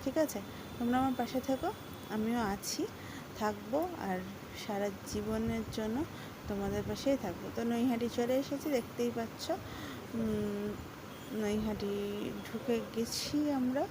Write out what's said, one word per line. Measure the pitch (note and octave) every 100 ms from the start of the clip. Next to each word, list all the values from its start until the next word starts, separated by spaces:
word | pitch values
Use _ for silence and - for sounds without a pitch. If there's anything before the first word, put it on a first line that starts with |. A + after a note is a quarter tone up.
ঠিক | C#4 D#4
আছে? | D4+ G#3 F#3+ - - -
তোমরা | A#3+ B3+
আমার | C4+
পাশে | B3+ A#3+ C4
থেকো, | B3 C4 E4+ - - - -
আমিও | G#3+ G#3+ A#3+
আছি, | G#3+ G3+ - - G4+ - - - - -
থাকবো, | G#3+ G3+ G#3 C4+ F4+ E4+
আর | G3 F#3 F#3 G3+ - - -
সারা | G3+ G3+ G3 -
জীবনের | G#3+ G#3 A3 A3+ A3+ A3
জন্য | - A3 A#3 E4+ - - - -
তোমাদের | G3+ G3 G3+ G3+
পাশেই | G#3 C4+ C4+
থাকবো। | G3 E3+ G3 -
তো |
নৈহাটি | A#3 A#3 B3+ A#3 A#3
চলে | A#3+ A#3+ B3+
এসেছি, | C#4 C#4 D#4
দেখতেই | C4 A3+ - A#3+
পাচ্ছ। | A#3 A3+ - - F4+ - - D4 B3+ -
উম, | A#3 A3+ G#3+ G#3 G3+ G#3 G3+ - - - - -
নৈহাটি | G#3+ G#3 G#3+ G#3+ G3+ G3+ G3+ G3+ G#3 A3+ G#3
ঢুকে | - A3+ - A#3 G#3 A3+
গেছি | A#3 - - D4 D4
আমরা। | C4+ B3+ C4 G4